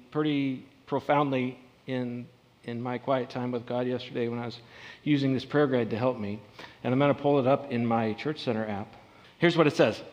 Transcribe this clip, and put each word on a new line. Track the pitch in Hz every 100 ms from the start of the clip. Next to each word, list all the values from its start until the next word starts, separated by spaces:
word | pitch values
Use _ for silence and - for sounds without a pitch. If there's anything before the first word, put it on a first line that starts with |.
| -
pretty | 151 156 143 139 127 - _ -
profoundly | 139 - 143 143 131 127 127 - _ -
in, | 127 123 120 120 - _ _
in | - 117
my | 123 123
quiet | 139 135 120
time | 131 123
with | 123
God | 117 123 127
yesterday | 123 - 131 117
when | 120
I | 120
was | - - - - -
using | 151 143 135
this | 131
prayer | - 147 143
guide | 127 110
to | 110
help | 127 117
me. | 101 107 - - - -
And | 120
I'm | 127
gonna | 143
pull | 127 143 143
it | 123
up | 139 -
in | 120 120
my | 117 110
Church | 107 147 151
Center | 131 110 110
app. | 101 - - - - - -
Here's | 170 160
what | 147
it | -
says, | 127 - -